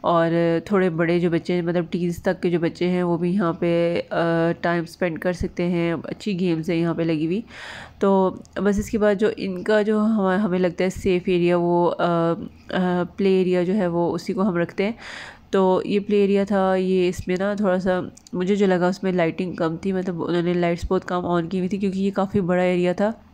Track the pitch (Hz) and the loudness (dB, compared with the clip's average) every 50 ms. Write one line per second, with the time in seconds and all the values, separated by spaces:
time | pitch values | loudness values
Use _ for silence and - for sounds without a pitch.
0 | - 180 170 170 165 165 165 170 170 170 165 165 165 - 208 190 185 185 165 160 | 2 2 2 2 2 2 2 2 2 2 0 0 -2 0 0 2 2 2 0 0
1 | 170 165 175 175 170 180 165 165 160 - 175 180 170 170 170 180 175 170 - 175 | 0 2 2 2 2 2 0 0 -2 -2 -2 -2 0 0 -2 -2 -2 -2 -4 -2
2 | 175 175 175 - - 196 185 180 - 180 170 170 165 165 160 - 180 180 180 180 | -2 -2 -4 -2 -2 -4 -2 0 0 0 0 2 0 -2 -2 0 -2 0 0 0
3 | 180 175 175 160 175 175 180 202 196 170 165 170 180 170 170 170 170 170 170 - | 0 0 0 0 0 0 0 0 0 0 -2 0 0 0 2 2 2 0 0 -2
4 | - - - 175 170 170 165 165 165 170 170 170 - 175 170 170 165 165 - _ | -4 -4 -2 -2 0 0 2 2 2 0 0 -2 -2 -2 0 0 -2 -6 -6 _
5 | 190 175 160 147 - 185 180 170 - 175 - - 175 175 180 170 170 170 170 131 | -4 -4 -4 -2 -4 -4 -2 -2 -6 -6 -4 -4 -2 0 0 0 0 0 -2 -4
6 | 120 - - - - 214 202 170 190 180 165 160 160 175 175 165 170 170 160 - | -6 -10 -12 -8 -6 -4 -2 0 0 0 0 0 -2 -2 0 0 0 0 0 -2
7 | 165 165 165 151 156 160 175 214 233 - - - - - - - - - - - | -2 -2 0 -2 -2 -2 -2 -4 -4 -8 -16 -18 -16 -16 -16 -16 -18 -18 -6 -2
8 | - 196 196 190 190 185 180 - - - - - 190 202 202 202 208 - - 220 | 2 2 4 4 2 0 -2 -4 -16 -14 -8 -2 0 0 0 0 -2 -2 -2 0
9 | 202 208 208 190 214 208 - - - 196 185 180 180 - 214 214 208 208 214 214 | 2 2 2 2 2 0 0 -2 -6 -6 -6 -6 -2 0 2 2 2 2 2 2
10 | 214 214 226 214 190 190 185 185 214 175 175 185 185 180 165 - 180 190 185 - | 2 2 2 2 2 2 2 2 0 0 0 2 0 0 0 0 -2 -2 -2 -2
11 | - 196 185 180 175 - 185 175 175 175 175 175 170 175 175 175 175 170 - - | 0 0 0 0 2 0 2 2 4 4 4 4 2 2 2 4 2 2 2 0
12 | 170 175 170 170 165 165 170 - - - - - - - - 180 185 180 180 180 | 0 0 2 2 2 0 0 -2 -6 -14 -14 -20 -14 -6 -2 0 0 0 0 0
13 | 175 175 - - 196 196 190 185 185 180 180 180 175 180 185 220 190 175 170 170 | -2 -4 -4 0 2 2 4 4 2 2 2 0 0 0 0 0 0 0 0 0
14 | 170 165 - 170 - - 185 165 196 214 175 170 170 170 - - 196 208 226 - | 0 0 -2 -4 -4 -4 -2 0 0 0 2 0 -2 -2 -2 -2 -2 -2 -2 -8
15 | - - - - - - - - - - - 196 190 185 185 175 - - 196 202 | -12 -16 -16 -16 -16 -18 -20 -20 -12 -2 0 2 4 4 4 2 0 0 -2 -2
16 | 196 - 208 202 202 196 202 196 196 196 208 196 190 190 190 190 190 185 185 185 | 0 2 2 2 4 4 4 2 2 2 2 2 2 2 2 2 2 2 2 2
17 | 180 175 180 - - - 180 180 190 202 208 196 214 190 180 185 180 196 185 180 | 2 0 0 -4 -4 -4 -2 -2 -2 -2 -2 0 0 2 2 2 2 0 0 0
18 | 156 - - - _ - - 175 180 180 208 196 208 190 185 180 175 180 190 - | -2 -6 -10 -16 _ -10 -4 -4 0 0 2 2 4 2 4 4 2 0 0 0
19 | - 190 180 180 170 165 160 - 190 180 - - 175 160 165 170 - 196 190 185 | -2 -2 0 2 0 0 0 -2 -6 -6 -4 -2 -2 -2 -2 -2 -4 -2 -2 -2
20 | 180 185 180 160 - - 170 175 165 175 175 180 175 170 170 170 - - 190 185 | -2 -4 -4 -4 -4 -2 -2 0 0 0 0 2 2 0 0 -2 -2 -2 -2 -2
21 | 185 - 185 180 180 175 175 175 165 165 - 190 180 185 208 190 208 196 185 190 | -2 -2 -4 -4 -2 0 0 0 -2 -2 -2 -2 -2 -2 -2 -2 -2 -2 -2 0
22 | 196 196 196 196 190 196 - 208 185 165 180 180 180 180 180 175 175 175 180 - | -2 -2 0 -2 -2 0 0 0 0 2 2 2 2 2 2 2 2 0 0 0
23 | 202 214 226 - - - | 0 -2 -2 -4 -14 -20